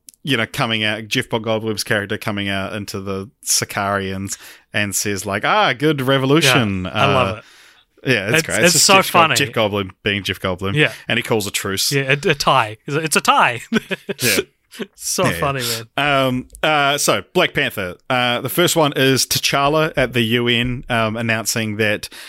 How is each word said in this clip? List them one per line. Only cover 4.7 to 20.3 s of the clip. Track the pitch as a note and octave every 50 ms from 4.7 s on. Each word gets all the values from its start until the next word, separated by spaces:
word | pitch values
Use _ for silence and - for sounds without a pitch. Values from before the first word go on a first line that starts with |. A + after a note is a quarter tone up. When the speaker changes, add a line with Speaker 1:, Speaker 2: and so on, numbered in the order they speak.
| -
Speaker 1:
and | A2 G#2 G2+ F2+
says, | - - G#2+ G2+ F#2+ F2
like, | G2+ G2 G#2 C3
"Ah, | C#3+ F#3 G#3+ G3+ D#3+ B2+
good | A2+ C#3+ D#3 D#3 C#3
revolution." | B2+ B2+ C3+ C3+ C3 C3 C#3+ D#3+ E3 C3+ B2 C3 A#2 G#2 G2 F#2 F#2
Speaker 2:
Yeah, | F2+ -
I | G#2+ G#2 G2+ -
love | C3 B2+ F#2+ F#2+
Speaker 1:
Uh, | A2 - - - - - - - _ _ _ _ _ -
Speaker 2:
it. | C3
Speaker 1:
yeah, | B2+ G#2+ F#2+ G#2
it's | C3 E3
Speaker 2:
It's, | D#3 -
Speaker 1:
great. | F2 G2+ E3
Speaker 2:
it's | F3 E3+
Speaker 1:
just | D#3 -
Speaker 2:
so | - G3
Speaker 1:
Jeff | F#3+ F3+ -
Gold-, | - F3+ E3
Speaker 2:
funny. | D#3 C3
Speaker 1:
Jeff | A#2 C#3 A#2
Goldblum | A#2 A#2+ A2 G#2 G2+ G2+ G2 F#2+ - _
being | - G#2+ G2+ G2+ F#2
Jeff | - F#2+ -
Goldblum. | - F#2+ F#2 F2 G2 G2 G2+
Speaker 2:
Yeah. | D3+ D3+ - - - - -
Speaker 1:
And | A#2 A2+
he | -
calls | - B2 A2 F#2+
a | G2+
truce. | - - - G2+ F#2+ F#2+ - -
Speaker 2:
Yeah, | C#3+ C#3 C#3 C3 C#3 C#3+ C#3+
a, | -
a | D3+
tie. | - - F3 D3 C3 A#2 G#2+ G#2+ - _ -
It's | C#3
a, | D3+
it's | D#3+ D#3 -
a | F3
tie. | - - C#4 C#4 G3 C#3 A#2+ A#2 - -
<laughs> | A#3 A3 - - F#3+ - - - - -
Speaker 1:
Yeah. | - A#2 G2+ F2 - - _ _ _ _ - - G#3 - _
Speaker 2:
So | - - - - - F#3
Speaker 1:
Yeah. | A#2 F#2 E2+
Speaker 2:
funny, | D#3+ C#3+ C#3 C3+
man. | B2 A#2 A#2 A2+ A2+ - _ - C#3 D3 C#3+ C3+ C3+ C3
Speaker 1:
Um, | B2 B2+ C3 - - -
uh, | - D#3+ D#3 D3 C#3+ C#3 C#3+ C#3+
so, | - - C3+ G#2 F#2 - -
Black | F#3 E3+ - -
Panther. | D#3 C#3+ B2 - A2 F#2+ F2+ E2+ - _ -
Uh, | C3 B2 B2 B2 A#2+ A#2+
the | C3+ C3
first | - - F3 D#3+ -
one | E3 D#3 C#3+ - D3+
is | C3 C3+ C3+ B2 -
T'Challa | - - - - - - C#3+ C#3 C#3+ D3+ D#3 D#3 D#3+ -
at | - C3 A#2+
the | A#2 B2
U | A#2 A2